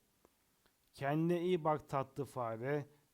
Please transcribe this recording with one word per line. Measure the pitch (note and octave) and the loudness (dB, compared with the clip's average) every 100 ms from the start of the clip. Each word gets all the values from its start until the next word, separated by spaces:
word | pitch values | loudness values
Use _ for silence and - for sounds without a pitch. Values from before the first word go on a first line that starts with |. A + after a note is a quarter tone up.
| _ _ _ _ _ _ _ _ _ | _ _ _ _ _ _ _ _ _
"Kendine | - C#3 D#3 E3 F3 | -6 0 2 2 2
iyi | F3 F3+ | 2 2
bak | D#3 D3+ D#3 | 2 0 0
tatlı | C#3 C3 - C3 | -2 -2 -4 -6
fare." | - A#2 A2+ B2+ D3 C#3+ - _ | -4 -4 -2 -2 -2 -2 -14 _